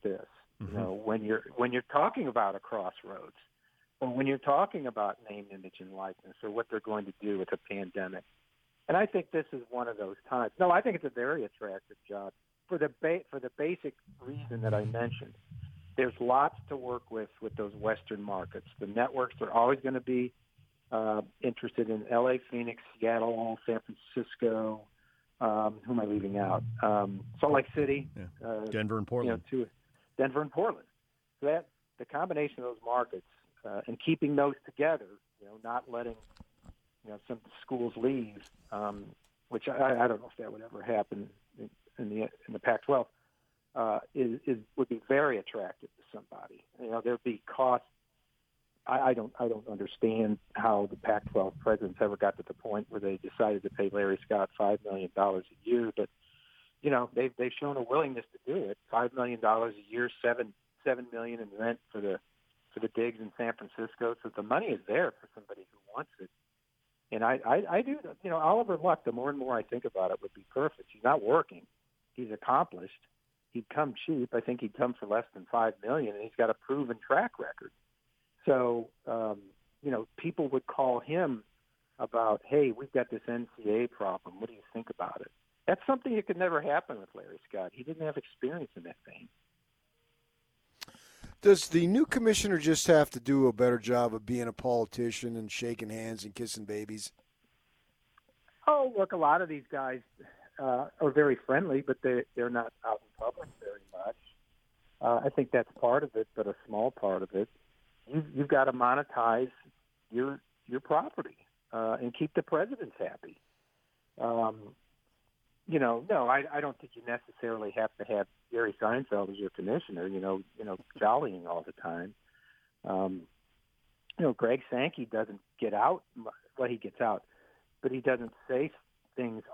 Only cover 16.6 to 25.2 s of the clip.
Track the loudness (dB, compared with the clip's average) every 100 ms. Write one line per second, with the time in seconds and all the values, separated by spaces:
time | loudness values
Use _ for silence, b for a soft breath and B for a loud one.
16.6 | -10 -8 -6 -8 -6 -8 -8 _ -10 -6
17.6 | -8 -4 -2 -2 -4 -8 -6 -6 -6 -12
18.6 | -16 -10 -4 0 0 0 -2 -2 0 4
19.6 | 6 4 0 -4 0 0 0 -6 _ _
20.6 | _ _ -6 -2 0 0 -2 _ -4 -2
21.6 | -4 -2 -2 -2 2 4 4 2 -2 -6
22.6 | -6 -8 -14 -2 0 2 2 0 -2 -4
23.6 | -2 -2 -4 -16 -8 -6 -6 0 0 2
24.6 | -2 -6 -12 _ _ _